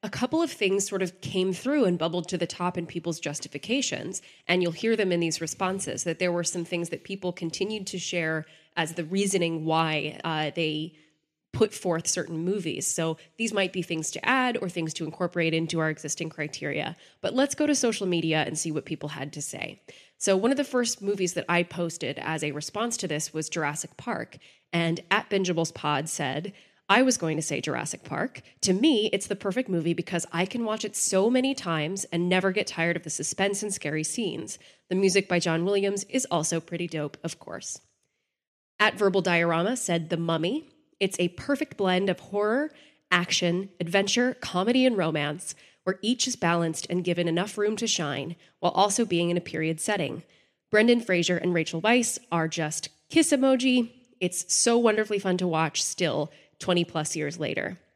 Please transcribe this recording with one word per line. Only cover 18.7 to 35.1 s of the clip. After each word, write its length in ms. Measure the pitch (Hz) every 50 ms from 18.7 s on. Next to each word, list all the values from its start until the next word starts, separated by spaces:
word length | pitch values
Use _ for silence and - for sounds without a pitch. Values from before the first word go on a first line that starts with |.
what 140 | 151 151 -
people 240 | - 160 151 - 151
had 240 | 151 156 135 147 -
to 100 | 151 143
say. 380 | - - - - - - - _ - - - - - _ _
So 180 | - 196 196
one 140 | 190 196 240
of 80 | 277 262
the 40 | 285
first 380 | 277 - 254 240 233 - -
movies 320 | 196 196 208 196 190 175 -
that 140 | 175 - -
I 140 | 175 175 175
posted 560 | 175 - - 175 170 156 - - 123 143 -
as 260 | - - 160 156 143
a 80 | 151 135
response 460 | 147 151 - - 208 220 240 226 -
to 100 | - 170
this 240 | 151 147 151 - -
was 160 | 156 156 -
Jurassic 480 | - 175 156 143 147 156 - - -
Park. 400 | - - - 226 - - - - - - - - _ _ _ -
And 260 | 170 170 165 165 175 - -
at 200 | 190 214 233 -
Bingeables 440 | 208 196 190 180 180 165 170 160 -
Pod 360 | - - 151 147 139 147 160
said, 420 | - - 147 131 127 147 165 190 - - - _ _ _ _ _
"I 120 | 196 220
was 160 | 262 262 247
going 200 | - - 160 156
to 60 | 151 151
say 200 | - 147 139 -
Jurassic 420 | 156 139 120 113 147 - 175 -
Park. 380 | - - - 151 254 _ - - - - _
To 140 | - 196 185
me, 340 | 190 226 320 294 214 214 220 -
it's 120 | 190 -
the 80 | - 202
perfect 360 | 196 - 202 185 247 262 254
movie 240 | 185 170 156 165 170
because 320 | 165 170 - 185 170 - -
I 140 | - 170 180
can 220 | 190 - 233 233
watch 180 | 220 214 220 -
it 100 | - -
so 360 | - - - - 190 190 220
many 240 | 247 254 247 269 277
times 500 | 269 - 180 165 156 151 156 190 196 - - -
and 160 | 170 175 180
never 240 | 180 185 185 196 185
get 140 | 214 -
tired 280 | - - - 165 170 170
of 100 | 170 -
the 60 | 156
suspense 520 | - - 151 - - - 190 196 202 196 214
and 100 | 208 185
scary 320 | - - 151 147 156 156
scenes. 540 | 151 - - 233 185 - - 107 107 - - - - - _ _ _
The 60 | 185
music 320 | 185 196 196